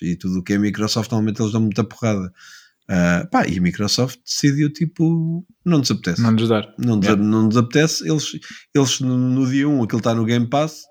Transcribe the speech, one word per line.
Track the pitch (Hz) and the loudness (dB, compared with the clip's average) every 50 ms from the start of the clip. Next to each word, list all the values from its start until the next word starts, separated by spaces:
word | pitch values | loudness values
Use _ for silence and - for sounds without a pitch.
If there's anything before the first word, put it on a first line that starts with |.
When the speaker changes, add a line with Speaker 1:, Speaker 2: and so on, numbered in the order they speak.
Speaker 1:
E | - 85 87 | -6 -4 -4
tudo | 85 - 92 92 92 | -4 -4 -4 -4 -4
o | |
que | 87 - | -2 -2
é | 101 101 | 0 0
Microsoft, | 104 104 98 101 107 107 - 117 107 - | 0 0 -2 -2 -4 -2 -2 -2 -2 -2
normalmente | 120 110 107 110 104 - | -2 -2 -2 -2 -2 -2
eles | 117 107 | -2 -2
dão | 107 113 | 0 0
muita | 113 110 101 - 110 | 0 0 0 -2 -2
porrada. | - - - - 113 107 98 92 90 - _ - - - - - _ _ _ _ - | -4 -6 -4 -2 -2 -2 -2 -4 -8 -10 _ -20 -20 -20 -20 -20 _ _ _ _ -2
Ah, | 98 90 87 87 87 87 - - | 0 2 2 2 2 0 -2 -2
pá, | - 254 - | 0 0 0
e | - - 92 | 0 0 0
a | |
Microsoft | 90 90 90 - 104 104 - - 123 131 - - _ | 0 0 0 -2 -2 -2 0 0 -2 -2 -4 -10 _
decidiu, | - - - - 147 139 143 151 147 | -10 -4 0 0 2 2 2 0 -2
tipo, | 147 - 175 160 - - 165 160 165 165 165 160 165 170 185 - _ _ _ | -2 -4 -6 -4 -2 0 0 0 2 0 -2 -2 -4 -6 -8 -12 _ _ _
"Não | 175 165 147 | 2 2 2
nos | 131 - | 2 0
apetece." | 117 95 - 90 85 110 | -2 -2 -2 -4 -2 2
Speaker 2:
Não | 117 113 | 2 2
nos | 110 110 113 113 | 4 2 2 2
dar. | 113 107 - - - - | 2 0 0 -4 -8 -4
Speaker 1:
Não | - 120 113 | -2 0 2
nos, | 104 95 | 2 2
Speaker 2:
Yeah. | 104 107 98 | 2 2 2
Speaker 1:
não | 104 107 110 110 110 | 2 2 2 4 4
nos | 110 107 | 4 4
apetece. | 123 120 120 - 151 151 160 - - - 160 | 4 2 4 2 2 2 2 0 -4 -2 -2
Eles, | 160 151 - - - 160 - - - - - _ - | -2 -2 -2 -6 -10 -12 -14 -16 -20 -20 -18 _ 0
eles | 143 139 127 - - | 0 2 2 0 -2
no, | 131 127 127 | -2 0 0
no | 127 127 127 127 131 135 127 | 0 0 0 0 0 0 0
dia | 127 139 139 147 | 0 0 2 2
um, | 147 135 | 2 0
aquilo | 117 101 - 117 | 0 0 -2 -2
tá | 98 120 117 | 0 0 0
no | 113 113 | 0 0
Game | 110 120 120 120 | 0 0 0 0
Pass. | 117 127 139 151 160 - - - - | 0 0 0 -2 -2 -6 -12 -20 -20